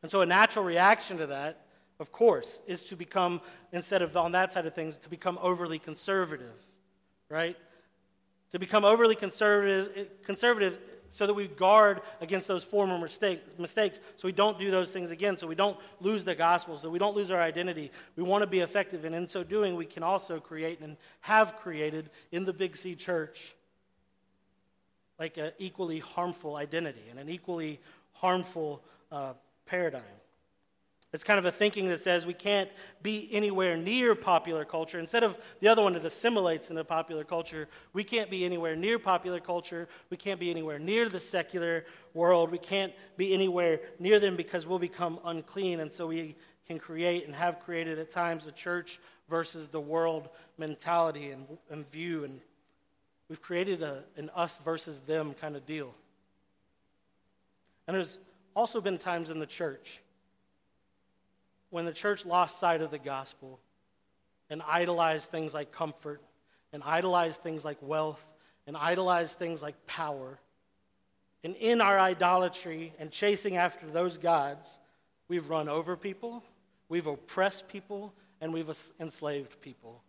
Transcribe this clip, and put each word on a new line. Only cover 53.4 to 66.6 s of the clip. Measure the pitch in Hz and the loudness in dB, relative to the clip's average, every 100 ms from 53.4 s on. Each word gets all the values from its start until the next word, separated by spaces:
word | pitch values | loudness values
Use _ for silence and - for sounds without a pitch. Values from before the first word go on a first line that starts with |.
created | - 175 190 180 | -6 -4 -2 -2
a, | 156 139 - - | -4 -8 -14 -14
an | 156 | -10
us | 180 170 - | -4 -4 -4
versus | 165 165 - 143 | -6 -6 -8 -14
them | 135 160 151 | -4 -2 -2
kind | 139 156 147 | -6 -10 -10
of | 131 | -10
deal. | 156 135 113 _ _ _ _ _ _ _ _ _ _ _ _ _ _ _ _ _ _ - | -10 -10 -14 _ _ _ _ _ _ _ _ _ _ _ _ _ _ _ _ _ _ -6
And | |
there's | 185 175 - - _ _ - | -4 -4 -10 -20 _ _ -2
also | 226 233 | -2 -2
been | 196 180 | -4 -4
times | 185 170 160 | -4 -6 -6
in | 160 | -8
the | 151 | -10
church | - 165 135 - - _ _ _ _ _ _ _ _ _ _ _ _ _ _ _ _ _ | -6 -8 -8 -18 -20 _ _ _ _ _ _ _ _ _ _ _ _ _ _ _ _ _
when | 170 170 | -6 -6
the | |
church | 151 208 202 180 | -4 -2 -2 2
lost | 180 170 - | 2 2 2
sight | 175 165 | 2 2
of | 156 | 0
the | 147 | -6
gospel | 135 135 135 - 131 131 _ _ _ _ _ _ _ _ _ | -8 -8 -10 -16 -20 -20 _ _ _ _ _ _ _ _ _
and | 151 156 | -10 0
idolized | 165 175 170 165 156 151 | 0 2 2 2 2 -4
things | 165 156 | -6 -6
like | 147 147 | -6 -10
comfort | - 160 147 151 147 _ _ _ _ | -6 -6 -6 -14 -14 _ _ _ _